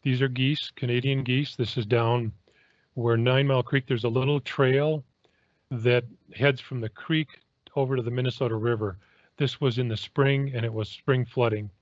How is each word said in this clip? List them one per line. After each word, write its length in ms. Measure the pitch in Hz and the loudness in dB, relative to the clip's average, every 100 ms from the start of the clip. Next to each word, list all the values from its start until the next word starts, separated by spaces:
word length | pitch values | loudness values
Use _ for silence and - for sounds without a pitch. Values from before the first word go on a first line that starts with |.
These 200 | 139 127 | 0 0
are 60 | 135 | 0
geese, 420 | 127 131 151 - - | 0 0 0 -6 -6
Canadian 480 | 123 123 135 135 | -2 0 0 -2
geese. 320 | 127 127 147 - | 0 0 -2 -4
This 200 | 113 - | -4 -2
is 100 | 104 | 0
down 460 | 120 117 120 113 - _ _ _ _ _ | 2 2 0 -2 -8 _ _ _ _ _
where 220 | - 117 117 | -4 0 2
Nine 300 | 120 131 139 | 4 4 2
Mile 160 | 131 | 0
Creek. 240 | 123 139 - | 0 -2 0
There's 180 | 120 | -2
a 40 | 117 | 0
little 320 | 120 131 147 | 0 0 -2
trail 600 | - - 131 135 151 156 - _ _ _ _ _ _ | -4 0 2 4 0 -2 -8 _ _ _ _ _ _
that 340 | 123 117 123 120 - _ | -2 2 2 0 -20 _
heads 260 | - 139 131 | 0 0 0
from 200 | - 127 | -6 -8
the 80 | 110 | -8
creek 400 | - - 160 151 - _ _ - | -10 -2 -2 -2 -10 _ _ -6
over 220 | 147 131 131 | -2 0 0
to 60 | |
the 80 | 117 | -2
Minnesota 440 | 123 127 - 127 | -2 -2 -2 -2
River. 440 | 110 117 117 104 92 _ _ _ - | 0 0 0 -2 -6 _ _ _ -2
This 240 | 139 - | -2 0
was 180 | 135 117 | -2 0
in 100 | 120 | -2
the 80 | 110 | -4
spring, 560 | - - 135 139 139 | -4 2 2 2 0
and 100 | 123 | -2
it 80 | 113 | -4
was 160 | 110 107 | -4 -6
spring 360 | - - 131 | -4 0 2
flooding. 460 | 120 - 120 107 104 _ | 0 0 2 0 -6 _